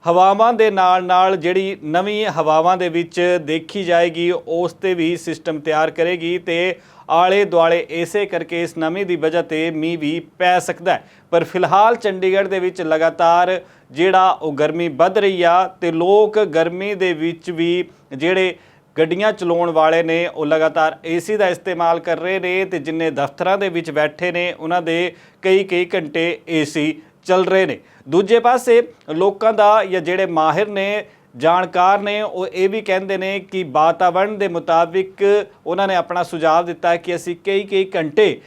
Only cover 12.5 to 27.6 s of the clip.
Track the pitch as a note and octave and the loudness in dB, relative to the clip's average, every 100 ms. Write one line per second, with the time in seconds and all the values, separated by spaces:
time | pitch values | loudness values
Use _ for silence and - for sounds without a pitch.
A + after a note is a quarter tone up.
12.5 | F#3+ F3+ F3+ D#3+ D#3+ E3 D#3+ E3+ E3+ F3+ | -2 -4 -4 -2 2 0 2 4 4 2
13.5 | F#3 - _ _ B2+ F#3 F#3 F#3 - D#3 | -2 -8 _ _ 0 2 4 4 2 -4
14.5 | C#3+ F3 E3 E3+ C3+ F3 G3 G3+ F#3 E3+ | -2 -2 0 -4 2 2 2 0 2 4
15.5 | F3+ F#3 - F3 E3 F3 G3+ G#3+ G#3+ G3 | 4 2 -2 -4 0 4 4 4 2 0
16.5 | D#3 E3 F3 G3+ G3 F#3 D#3 E3 E3 F3+ | 0 0 -2 -8 -2 -2 0 -4 -6 -10
17.5 | E3 E3+ F3+ F3 _ _ C3+ D#3+ F#3 F#3 | -4 -2 -2 -4 _ _ -4 0 0 0
18.5 | - _ _ _ - D#3+ F3 G#3+ G#3 F3 | -4 _ _ _ -2 -2 2 0 0 -2
19.5 | E3+ E3+ D#3+ D#3 E3 E3 E3 F3 - D3 | 0 2 2 4 4 0 -2 -2 -4 -2
20.5 | D#3+ D#3+ D#3+ D#3+ D#3 E3 E3+ E3+ G#3+ F#3+ | 2 2 2 0 -2 -6 -6 -4 0 0
21.5 | E3+ F#3+ E3+ E3+ E3+ E3+ D#3+ F3 F#3+ F3+ | 0 -6 -2 0 0 -2 -4 -2 -4 -2
22.5 | F#3 F#3+ F3 C#3+ D#3+ E3 C#3 C#3+ - F3+ | -2 -2 -6 -6 -4 -4 -2 -6 -2 -2
23.5 | G3 G3 E3+ D#3+ D3 D3+ D3+ F3+ E3+ F3 | 0 -2 -4 -4 -2 -2 -2 -4 -2 -4
24.5 | - D#3+ F3+ E3 E3 F3 - - _ F#3+ | -6 -4 -2 0 -2 -2 -6 -20 _ 2
25.5 | F#3+ G3 F3 F3 G3 D#3 D#3+ E3 E3 - | 2 2 -2 -2 -4 -4 -4 -4 -4 -4
26.5 | E3 D3 D#3+ D3+ D3+ - _ - F#3 F#3 | -2 -2 -2 -4 -4 -16 _ 0 2 4
27.5 | F#3+ | 2